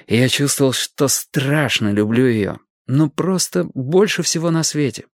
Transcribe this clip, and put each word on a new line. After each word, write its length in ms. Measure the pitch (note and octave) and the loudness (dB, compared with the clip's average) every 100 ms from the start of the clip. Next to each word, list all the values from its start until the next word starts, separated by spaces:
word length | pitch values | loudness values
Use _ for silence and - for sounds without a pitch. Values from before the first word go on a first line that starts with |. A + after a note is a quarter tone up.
| - | -2
и 100 | A2 | 2
я 120 | B2+ | 2
чувствовал, 440 | - C#3 - C3+ | 2 0 2 0
что 340 | B2 - - C#3 | 0 -6 -2 -2
страшно 840 | - - - C3+ D3 C3+ - G#2+ | -2 -4 -4 0 0 0 0 0
люблю 340 | G#2 G#2+ A#2 C3 | 0 2 2 2
её, 320 | A2+ F#2+ - _ _ - | 2 -2 -6 _ _ -2
ну 220 | C3 D3+ | 0 0
просто 580 | - D#3+ F#3 - F3+ E3+ | 0 -2 -2 -2 -2 -4
больше 480 | - C3 F3+ G#3 - | -6 0 2 2 0
всего 300 | E3 E3+ E3+ | -4 -2 0
на 120 | E3 | 0
свете. 420 | D3+ D3+ C#3+ - - | 0 -2 -2 -4 -14